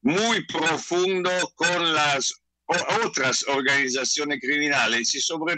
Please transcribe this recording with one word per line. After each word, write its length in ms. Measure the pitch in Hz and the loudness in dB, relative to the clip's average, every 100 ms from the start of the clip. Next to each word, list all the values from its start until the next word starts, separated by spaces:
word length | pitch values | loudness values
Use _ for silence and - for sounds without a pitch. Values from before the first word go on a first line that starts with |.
muy 440 | 123 175 226 220 139 | -2 2 2 0 -2
profundos 1080 | 165 156 156 - 175 185 185 175 180 175 - | -2 0 -2 -2 0 0 0 0 -2 -4 -2
con 380 | 170 175 165 | 0 0 0
las 400 | 156 147 139 123 - _ _ - | 2 2 0 -2 -6 _ _ -4
o-, 380 | 175 143 202 226 | -2 0 0 0
otras 400 | - 131 120 - | 0 0 0 0
organizaciones 920 | 139 135 139 131 131 123 - 147 135 | 0 2 2 2 0 0 0 0 -2
criminales 720 | 127 147 147 139 113 117 117 139 | -2 0 2 2 2 2 0 -2
y 60 | |
sobre 340 | 127 165 160 | -2 -2 -2